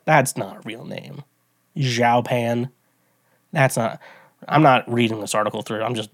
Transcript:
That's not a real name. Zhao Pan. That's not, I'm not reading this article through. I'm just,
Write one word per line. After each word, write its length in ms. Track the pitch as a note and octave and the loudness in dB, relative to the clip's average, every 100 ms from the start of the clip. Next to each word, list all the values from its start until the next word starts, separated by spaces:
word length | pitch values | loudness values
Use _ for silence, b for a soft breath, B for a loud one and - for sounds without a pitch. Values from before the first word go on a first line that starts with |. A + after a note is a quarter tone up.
That's 320 | - D#3 C#3 - | 2 2 2 -4
not 220 | G2 G2 | -8 -10
a 20 | |
real 240 | A2 A2+ | -14 -14
name. 400 | - F#2+ - - - _ _ _ _ - | -14 -14 -14 -18 -20 _ _ _ _ -4
Zhao 480 | C3 A#2 A#2+ A#2+ | -2 2 4 2
Pan. 460 | A2 B2 A#2 A#2+ B2 - _ _ _ _ _ _ _ | 2 -2 -2 -2 -4 -10 _ _ _ _ _ _ _
That's 240 | D#3+ C3+ - | 0 0 0
not, 220 | A2+ - b b b _ - | -4 -6 b b b _ 0
I'm 160 | D3 | 4
not 300 | D#3 B2+ - | 6 6 2
reading 280 | A#2+ A#2 A2 | 0 0 0
this 140 | G2 | -4
article 280 | A2 G#2+ G#2+ | -2 -2 -4
through. 200 | G#2 G#2+ | -6 -6
I'm 120 | A2 | -4
just, 160 | A#2 G#2+ | -6 -8